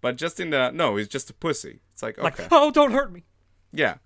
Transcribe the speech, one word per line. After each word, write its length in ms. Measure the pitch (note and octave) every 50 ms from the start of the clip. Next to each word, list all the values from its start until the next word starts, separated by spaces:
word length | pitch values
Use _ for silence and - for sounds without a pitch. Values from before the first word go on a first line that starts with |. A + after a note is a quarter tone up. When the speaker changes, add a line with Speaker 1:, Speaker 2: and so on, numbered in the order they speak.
| -
Speaker 1:
but 140 | B2 B2+ B2
just 200 | D3 E3+ - -
in 120 | F3 E3
the, 200 | D3+ C3+ B2+ B2
no, 260 | B2 D#3 E3+ C3+ G#2
he's 120 | G2+ G#2 G2+
just 220 | - C#3 - -
a 40 | -
pussy. 460 | _ - E3 D3 - - - - - _ _ _
It's 80 | - -
like, 160 | A2+ - - -
Speaker 2:
Like, 160 | E3 - -
Speaker 1:
okay. 100 | - - -
Speaker 2:
"Oh, 180 | D#4+ C#4+ D4+
don't 220 | C#4+ D4+ D4 C4+ A3
hurt 180 | C4+ - -
me." 140 | F3+ F3 - _ _ _ _ _ _ _ _ _ -
Speaker 1:
Yeah. 240 | D#3 D3 A2 E2+ - _